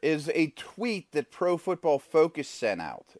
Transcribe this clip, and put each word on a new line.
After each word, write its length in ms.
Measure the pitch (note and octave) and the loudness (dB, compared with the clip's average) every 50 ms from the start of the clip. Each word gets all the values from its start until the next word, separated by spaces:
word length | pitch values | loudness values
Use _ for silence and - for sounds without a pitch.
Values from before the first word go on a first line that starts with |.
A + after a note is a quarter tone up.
is 280 | - D3 D#3+ D3+ C#3+ E3 - | 0 0 0 0 -2 -2 0
a 140 | E3 D#3+ D3+ | 2 0 0
tweet 640 | - - - - - - A3 B3 A3 F#3+ D#3+ _ - | -2 -6 -16 -14 -8 -4 -4 -2 -2 -4 -6 _ -4
that 180 | D3 C3+ - | -4 -4 -4
Pro 260 | - - F3+ F3+ F3+ E3 | -4 -2 0 0 0 0
Football 420 | - F#3 F3+ E3 - E3 D3 C3+ | 0 -2 -4 -2 0 0 0 0
Focus 500 | - - - D#3+ D#3+ E3+ - D#3 C3+ - | 0 2 4 4 4 4 2 -2 -8 -8
sent 320 | - - - A2 G2 E2+ | -6 -2 -2 0 0 -2
out. 340 | E2 D2+ A#1 G1+ - _ - - | -4 -6 -8 -12 -14 _ -20 -20